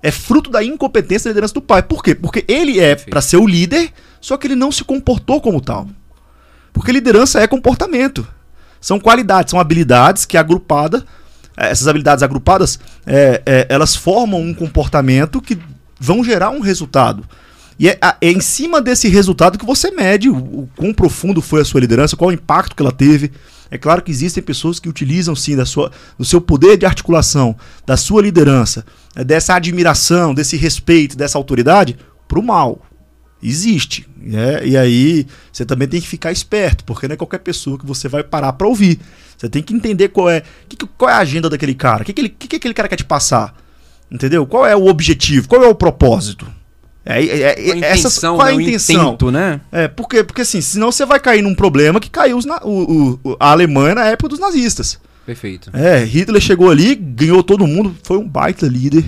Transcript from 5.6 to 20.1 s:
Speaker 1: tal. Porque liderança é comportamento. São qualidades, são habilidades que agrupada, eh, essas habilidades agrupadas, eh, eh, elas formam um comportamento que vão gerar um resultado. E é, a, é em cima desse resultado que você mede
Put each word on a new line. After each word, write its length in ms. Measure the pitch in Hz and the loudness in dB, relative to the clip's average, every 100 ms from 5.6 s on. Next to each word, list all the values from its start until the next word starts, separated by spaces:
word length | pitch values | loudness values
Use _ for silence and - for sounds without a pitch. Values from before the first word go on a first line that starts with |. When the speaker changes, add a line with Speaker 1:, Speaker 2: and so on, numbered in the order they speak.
Speaker 1:
tal. 260 | 131 104 98 101 - _ _ _ _ _ _ | -4 -10 -10 -18 -20 _ _ _ _ _ _
Porque 180 | - - | -6 -2
liderança 480 | 254 240 214 262 - | 0 4 4 4 2
é 80 | 214 | 0
comportamento. 800 | 262 247 254 381 277 262 - 110 - _ - - _ | 2 0 -2 -2 -2 -2 -4 -12 -16 _ -20 -20 _
São 200 | - 196 | -6 0
qualidades, 520 | 220 233 208 190 170 | 4 2 4 2 2
são 80 | 175 | 0
habilidades 680 | 160 165 143 123 135 196 - | 2 2 4 6 6 2 0
que 120 | 170 | 0
agrupada, 680 | 156 175 - 147 151 233 - - - - - - | 2 0 0 -2 0 -4 -6 -20 -20 -20 -20 -6
eh, 140 | - | -4
essas 180 | - 139 | 0 0
habilidades 360 | 151 143 143 | 0 2 2
agrupadas, 560 | 135 139 143 190 185 - - - - | 0 0 0 2 2 -2 -14 -20 0
eh, 360 | 135 139 123 - | 4 4 2 2
eh, 220 | 131 131 | 0 2
elas 260 | 139 156 - | 0 0 -2
formam 460 | - 202 233 185 | 0 0 0 -4
um 120 | 165 | -6
comportamento 840 | 165 160 156 143 151 131 131 151 135 | -6 -4 -2 -2 0 2 2 0 -4
que 180 | - 190 165 131 _ _ | -6 -8 -8 -20 _ _
vão 240 | 127 202 | -2 0
gerar 260 | 240 208 196 | 0 0 0
um 120 | 277 | -2
resultado. 640 | 196 185 143 139 120 101 - - - _ - - | -4 -4 -2 0 0 -2 -12 -20 -20 _ -20 0
E 100 | 175 | 0
é, 100 | - | 2
a, 140 | 165 - | 0 2
é 120 | 165 | 0
em 80 | 180 | 0
cima 400 | - - 320 320 | -2 -4 -2 -2
desse 260 | 247 247 226 | 0 0 2
resultado 500 | 190 190 180 170 190 | 4 2 2 2 2
que 80 | 214 | -4
você 260 | 277 381 | -2 -2
mede 380 | 381 190 | -2 0